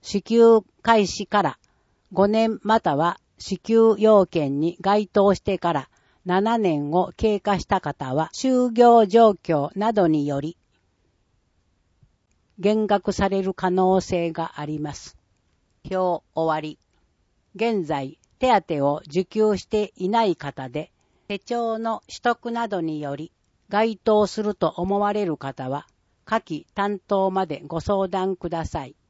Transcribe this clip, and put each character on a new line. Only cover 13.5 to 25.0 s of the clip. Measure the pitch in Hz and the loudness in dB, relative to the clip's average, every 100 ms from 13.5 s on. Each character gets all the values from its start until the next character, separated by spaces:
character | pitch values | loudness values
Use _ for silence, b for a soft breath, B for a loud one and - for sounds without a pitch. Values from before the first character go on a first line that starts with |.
可 | 185 185 | -4 -2
能 | 185 185 190 | 2 2 2
性 | - 180 170 | 0 -4 -4
が | 160 165 - | -6 -10 -10
あ | 147 | -10
り | 151 | -8
ま | 147 | -8
す。 | 143 - _ _ _ _ _ _ _ - | -12 -20 _ _ _ _ _ _ _ -8
表 | 185 185 170 _ | -2 -2 -4 _
終 | - 160 | -4 -2
わ | 156 | -2
り。 | 156 - _ _ _ _ _ _ _ | -6 -16 _ _ _ _ _ _ _
現 | 196 226 214 156 | -4 -2 -2 -2
在、 | 147 135 - _ _ | -6 -6 -14 _ _
手 | 254 208 | 2 2
当 | - 147 139 | 0 -2 0
を | 147 - | -2 -4
受 | 156 | -6
給 | 185 214 220 196 | -4 0 0 0
し | |
て | - 214 202 _ | -4 -4 -4 _
い | 185 | -2
な | 226 | 0
い | 220 165 | 0 -2
方 | 143 135 131 | -8 -12 -10
で、 | 147 165 _ _ _ - | -10 -12 _ _ _ -12
手 | 196 | -12
帳 | - 240 233 226 | -6 -4 -4 -4
の | 226 214 _ | -6 -8 _
取 | - | -4
得 | 240 233 240 | -4 -2 -6
な | 233 233 | -6 -4
ど | 196 | -4
に | 160 156 | -4 -6
よ | 143 143 | -8 -10
り、 | 160 _ _ _ _ | -12 _ _ _ _
該 | 202 226 208 | 0 0 -2
当 | - 214 202 | 2 4 2
す | - | -2
る | 208 | -6
と | 202 165 - | -2 -4 -2
思 | 185 202 | -2 0